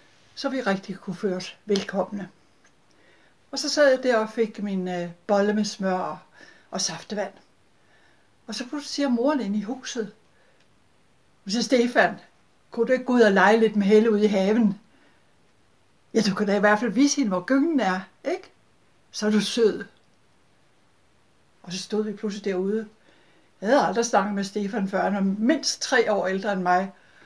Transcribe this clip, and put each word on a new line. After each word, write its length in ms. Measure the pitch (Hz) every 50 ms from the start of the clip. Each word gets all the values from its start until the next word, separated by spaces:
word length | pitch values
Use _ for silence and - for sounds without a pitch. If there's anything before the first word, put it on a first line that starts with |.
| _ _ _ _ _ _ -
så 140 | - - 254
vi 120 | 262 262
rigtig 360 | 233 196 190 196 - - 190
kunne 200 | - - 196 170
føle 200 | - - 190 180
os 200 | 185 185 - - _ -
velkomne. 640 | 208 202 196 - - 185 196 - - 208 196 185 - _ _ _ _ _ _ _ _ _ _ _ _ _ _ _ _ _ _ _ _ _ _ _ -
Og 80 | 277 -
så 100 | 302 277
sad 220 | - 302 294 269
jeg 120 | 262 254
der 160 | 262 247 233 220
og 120 | 220 220
fik 320 | - 240 226 220 - -
min, 260 | 202 202 196 185 180 180
øh, 220 | 180 175 175 170 170 _ -
bolle 280 | - 202 196 202 208 208
med 100 | 214 208
smør 340 | - - - 190 190 180 170
og, 200 | 156 151 156 - - _ _ - - - - _ _ -
og 100 | - 190
saftevand. 520 | - - 165 - - - 214 208 196 - - - _ _ _ _ _ _ _ _ _ _ _ _ _ _ _ _ _ _ _ _ _
Og 80 | - 214
så 140 | - 247 -
pludselig 220 | 311 285 285 -
siger 180 | - 294 277 254
moren 320 | 240 233 247 294 302 254
inde 180 | 208 196 208 208
i 40 |
huset, 500 | 190 214 269 - - - - 240 208 - - _ _ _ _ _ _ _ _ _ _ _ _ _ _ _ _ _ _ _ _ _ _ _ _ _ -
hun 60 | 190
siger: 120 | 208 240
"Stefan, 520 | 226 - 262 240 233 240 - 226 185 170 - - - _ _ _ _ _ _ _ _ _
kunne 160 | - 233 226
du 60 | -
ikke 120 | 254 254 254
gå 80 | 254
ud 80 | 247 240
og 120 | 220 202
lege 280 | 196 196 185 202 226 226
lidt 160 | 220 214 208
med 100 | 208 196
Helle 240 | 196 214 214 226 233
ude 140 | 208 208 214
i 40 | 208
haven?" 520 | 208 190 190 196 220 247 220 190 - - _ _ _ _ _ _ _ _ _ _ _ _ _ _ _ _ _ _ _ _ _ _ _ _ _ _ -
"Ja, 60 | 220
du 140 | 214 202 190
kan 120 | - 208
da 100 | 190 202
i 40 | 202
hvert 200 | 202 208 208 208
fald 100 | 247 220
vise 260 | 185 247 285 277 -
hende, 120 | 285 254 202
hvor 160 | 185 180 180
gyngen 360 | - 269 269 294 339 311 254
er, 200 | 202 185 185 190 190 - _ _ -
ikke? 280 | 285 370 381 - - _ _ _ _ _ _ _ _ _ _ _ _
Så 160 | - - 208
er 40 | 214
du 100 | 214 208
sød." 440 | 202 - - 240 226 196 - - - - _ _ _ _ _ _ _ _ _ _ _ _ _ _ _ _ _ _ _ _ _ _ _ _ _ _ _ _ _ _ _ _ _ _
Og 100 | - 175
så 60 | 175 190
stod 260 | - - 214 214 214
vi 80 | 214
pludselig 320 | 202 - 226 208 196 208 -
derude. 440 | 202 185 180 190 196 214 220 214 - _ _ _ _ _ _ _ _ _ _ _ _ _ -
Jeg 80 | 190 220
havde 180 | 277 277 190
aldrig 180 | 160 196 233 233
snakket 300 | - 247 202 190 208 202
med 100 | 196 196
Stefan 440 | - - 208 202 196 247 208 196 190
før. 140 | 202 180
Han 120 | 175 190 202
var 60 | 196
mindst 600 | 196 190 196 214 220 262 320 277 - - - -
tre 300 | - - 269 240 220 220
år 140 | 208 190 180
ældre 260 | 190 190 196 214 208
end 100 | 202 190
mig. 300 | 180 180 180 185 196 196 - _ _ _ _ _ -